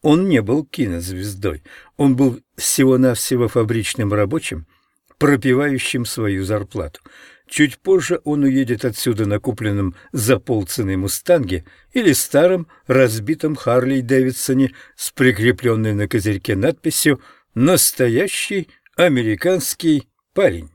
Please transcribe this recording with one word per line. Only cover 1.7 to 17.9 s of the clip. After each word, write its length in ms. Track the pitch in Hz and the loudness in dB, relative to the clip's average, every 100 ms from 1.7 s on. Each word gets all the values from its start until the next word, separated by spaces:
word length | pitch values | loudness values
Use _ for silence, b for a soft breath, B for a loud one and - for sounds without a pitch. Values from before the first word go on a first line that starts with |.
| B B - | B B 0
он 200 | 143 127 | 2 4
был 240 | 135 120 _ - | 2 0 _ -8
всего-навсего 920 | - - 131 127 127 117 - 127 117 | -4 2 4 4 4 2 -2 0 0
фабричным 640 | 123 110 117 101 - 104 | 0 0 -2 -4 -4 -2
рабочим, 520 | 104 101 156 - 82 78 _ _ _ _ _ | 0 -2 -4 -6 -12 -14 _ _ _ _ _
пропивающим 880 | 147 143 131 127 147 135 - 127 117 | 0 2 2 0 0 -2 -4 -6 -6
свою 380 | - 107 95 | -4 -4 -2
зарплату. 560 | 95 107 98 107 76 - B B B B B | -2 -4 -4 -8 -10 -12 B B B B B
Чуть 300 | - 151 - | 0 0 0
позже 420 | - 190 - 170 | 0 0 2 -4
он 200 | - 147 | -2 0
уедет 400 | 139 135 123 120 | 2 2 0 -2
отсюда 420 | 127 107 - 107 107 | -4 -4 -2 -2 -2
на 140 | 104 | -2
купленном 540 | - 107 107 101 95 B B | -4 -4 -2 -2 -4 B B
за 260 | 147 107 117 | -6 0 0
полцены 580 | - 113 95 - 101 95 | 0 -4 -2 -4 -4 -2
«Мустанге» 680 | 98 - - 175 107 90 - b b | -4 -6 0 0 2 -6 -8 b b
или 200 | 254 208 | 0 2
старом 560 | 135 - 143 175 185 165 b - | 2 2 2 4 2 -4 b -2
разбитом 720 | 131 127 110 104 156 156 147 | 2 2 0 -6 -4 -4 -4
«Харли 440 | - 123 127 135 | 0 2 2 -2
Дэвидсоне» 760 | 120 131 131 123 - 131 135 B B B | 2 2 2 -2 -2 0 0 B B B
с 140 | - | -12
прикрепленной 840 | - 131 101 113 - 120 110 110 | 2 2 4 0 0 0 0 0
на 140 | 104 104 | -2 -2
козырьке 480 | 117 98 98 - 101 | -2 -2 -4 -2 0
надписью 640 | 120 254 160 - 151 139 b b b | 0 -2 -4 -2 0 0 b b b
«Настоящий 1120 | - 135 180 - | 0 4 4 2